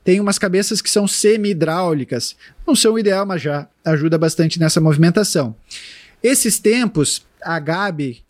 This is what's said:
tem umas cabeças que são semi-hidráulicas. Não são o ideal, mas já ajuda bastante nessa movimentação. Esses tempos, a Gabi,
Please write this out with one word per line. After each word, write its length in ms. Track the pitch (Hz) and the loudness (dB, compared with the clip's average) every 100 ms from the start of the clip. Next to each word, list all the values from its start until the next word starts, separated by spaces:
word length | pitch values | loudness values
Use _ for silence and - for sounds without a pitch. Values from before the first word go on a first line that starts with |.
tem 160 | 185 190 | 0 0
umas 200 | 202 - | 0 -2
cabeças 420 | 196 190 202 214 | 0 -2 -2 -4
que 80 | - | -2
são 180 | 208 202 | 0 0
semi-hidráulicas. 1300 | - 214 220 208 170 156 170 180 147 123 120 - - - - - | 2 2 2 0 -2 -2 0 0 -2 -2 -6 -6 -12 -20 -10 0
Não 100 | 269 | 2
são 180 | 226 | 2
o 60 | 226 | 2
ideal, 280 | 202 190 202 | 0 0 -2
mas 160 | 175 | -4
já 240 | 147 143 - _ 165 | -4 -6 -8 _ 0
ajuda 320 | 156 160 160 | 0 2 2
bastante 420 | 160 - 160 170 | 0 0 0 2
nessa 220 | 160 165 | 0 2
movimentação. 720 | 156 147 170 214 202 165 120 110 - - - - - _ | 2 4 4 4 0 -2 -4 -6 -16 -20 -18 -20 -20 _
Esses 340 | 233 262 226 - | 0 0 0 0
tempos, 640 | 214 240 226 160 135 - _ _ | 2 2 0 0 -2 -4 _ _
a 160 | 160 165 | -6 -6
Gabi, 640 | 147 175 202 156 135 117 | -4 -4 -4 -4 -8 -8